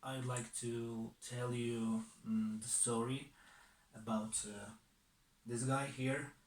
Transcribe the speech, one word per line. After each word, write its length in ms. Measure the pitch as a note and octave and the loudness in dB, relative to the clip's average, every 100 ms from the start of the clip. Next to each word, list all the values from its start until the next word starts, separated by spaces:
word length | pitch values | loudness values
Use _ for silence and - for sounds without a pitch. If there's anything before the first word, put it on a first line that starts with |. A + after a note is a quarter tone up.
I'd 220 | B2+ C3 | -4 -4
like 300 | B2+ B2 A2+ - | -2 -2 -2 -4
to 500 | A#2+ A#2 A#2 A2+ A2+ - - | -2 -2 -2 -2 -4 -6 -8
tell 240 | B2 B2 | -2 0
you, 520 | A#2+ A#2+ A#2 A2+ A2+ A2+ - - | 0 0 2 2 2 0 -10 0
mm, 360 | A2 A2 G#2+ | 2 4 0
the 60 | - | 0
story 640 | - - A#2 A#2 C3+ C#3+ - - - - - - | 2 4 4 2 0 -4 -16 -20 -20 -20 -20 -20
about, 420 | - A2 A2 G#2+ - G#2 | -14 -2 0 0 -2 -4
uh, 240 | G#2 G#2 - - _ _ _ _ _ | -6 -10 -12 -18 _ _ _ _ _
this 200 | - A#2+ | -4 0
guy 220 | C3 C3+ C#3 | 4 2 2
here. 460 | - C3 C#3 C#3+ - | 0 2 2 -2 -10